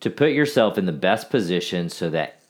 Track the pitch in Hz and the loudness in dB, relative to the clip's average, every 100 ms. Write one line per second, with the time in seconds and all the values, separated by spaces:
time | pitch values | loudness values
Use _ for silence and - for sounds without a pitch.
0 | 113 - 151 143 147 131 107 104 92 76 | -6 0 2 2 2 2 2 2 -2 0
1 | 92 98 - 131 85 90 - 90 85 - | 0 0 0 -2 0 -2 -2 -4 -4 -6
2 | 85 80 73 - | -4 -2 -4 -10